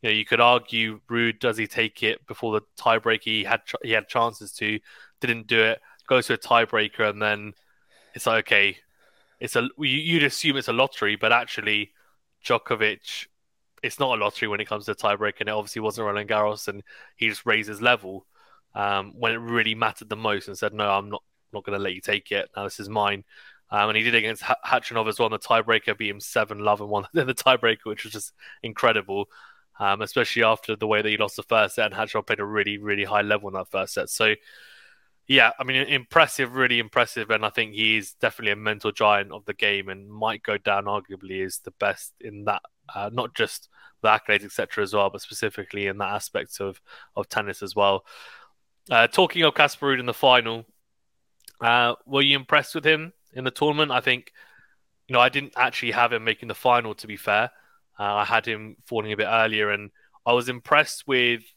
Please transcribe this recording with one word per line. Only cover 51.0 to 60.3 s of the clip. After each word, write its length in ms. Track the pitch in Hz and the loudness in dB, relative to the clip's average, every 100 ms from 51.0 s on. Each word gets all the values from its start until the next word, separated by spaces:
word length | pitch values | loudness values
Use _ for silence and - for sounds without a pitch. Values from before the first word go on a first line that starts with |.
| _ _ _ _ - _ | _ _ _ _ -20 _
uh, 340 | 117 120 120 120 _ | 2 4 4 0 _
were 160 | 139 | 2
you 120 | 139 | 4
impressed 400 | 139 131 151 139 | 2 4 2 2
with 120 | 165 151 | -2 0
him 260 | 156 165 _ _ | 0 -2 _ _
in 100 | 127 | -6
the 60 | 131 | -6
tournament? 420 | - 147 147 151 | 0 0 2 0
I 80 | 127 | 0
think, 320 | 127 123 - - - _ _ _ _ _ _ | 0 -2 -4 -20 -20 _ _ _ _ _ _
you 40 | |
know, 80 | 127 | 4
I 80 | 123 | 4
didn't 240 | 135 139 - | 4 -6 0
actually 320 | 127 - 120 | 0 0 -2
have 200 | 113 120 | 2 2
him 140 | 117 | 2
making 240 | 113 110 117 | -2 -4 -6
the 60 | |
final, 400 | 104 127 123 113 | -2 2 2 2
to 120 | 104 107 | -10 -12
be 120 | 104 | -10
fair. 320 | - 104 120 _ _ _ _ - | 0 0 0 _ _ _ _ -6
Uh, 160 | 104 | -2
I 100 | 104 | 0
had 220 | 101 117 117 | 2 0 0
him 300 | 107 107 - - | -8 -10 -20 -8
falling 260 | 117 107 | -6 -4
a 40 | 107 | -2
bit 100 | 104 | 0
earlier, 400 | 113 113 107 107 | 2 2 2 0
and 220 | 104 104 _ _ _ | -2 -6 _ _ _
I 80 | - | 0